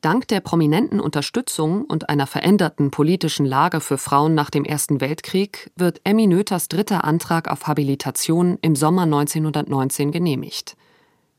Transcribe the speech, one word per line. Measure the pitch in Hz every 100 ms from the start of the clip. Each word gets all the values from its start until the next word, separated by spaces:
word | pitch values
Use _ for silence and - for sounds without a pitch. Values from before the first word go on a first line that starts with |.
Dank | 156 208 -
der | 202
prominenten | - 165 156 156 262 202
Unterstützung | - 151 143 - 254 - 156 185
und | 294 156 -
einer | 147 139
veränderten | - 165 202 - - 139
politischen | - 147 180 160 - 139
Lage | 131 165 165
für | - 139
Frauen | - 143 151
nach | 160 147
dem | 147
Ersten | 139 147 - 143
Weltkrieg | 135 156 - 185 202 - -
wird | - 180 165
Emmy | - 214 220
Noethers | 175 208 180 -
dritter | 165 - 180
Antrag | - 160 - 165 -
auf | - -
Habilitation | 147 143 139 - 131 - 165 175 180
im | 160 147
Sommer | 151 185 170
neunzehnhundertneunzehn | 147 147 160 156 151 147 139 131 - 147
genehmigt. | 160 175 131 - - - - _ _ _ _ _